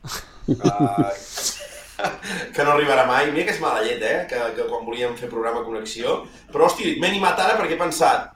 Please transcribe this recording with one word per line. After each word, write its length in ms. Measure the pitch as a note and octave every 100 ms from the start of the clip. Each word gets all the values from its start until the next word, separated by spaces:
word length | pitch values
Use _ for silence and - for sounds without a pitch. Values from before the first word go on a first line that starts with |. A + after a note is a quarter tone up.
| C3+ - - - -
eh, 640 | A#2+ C3+ - C#3 G2+ - - - - - - - - - -
<laughs> 560 | - - G3 F3 -
que 120 | -
no 60 | D3
arribarà 320 | D3 C#3+ C3 -
mai. 240 | C3 D3
Mira 140 | D3+ E3+
que 80 | D3+
és 40 |
mala 200 | D3+ -
llet, 200 | A2+ A2+
eh, 240 | A2 F#3 F3+
que, 80 | B2 A#2
que 120 | A2 A2+
quan 160 | A#2
volíem 320 | A2+ A#2+ B2 A#2
fer 140 | B2
programa 340 | A2+ A2+ A#2
connexió. 560 | A2+ A2 A2 A2+ B2+ - - - -
Però, 140 | C#3+ F3
hosti, 320 | - F3+ -
m'he 80 | F#3
animat 320 | G3+ F#3 F#3+
ara 160 | F#3 G3
perquè 180 | D#3+
he 60 | D#3+
pensat 480 | E3+ D3+ - - -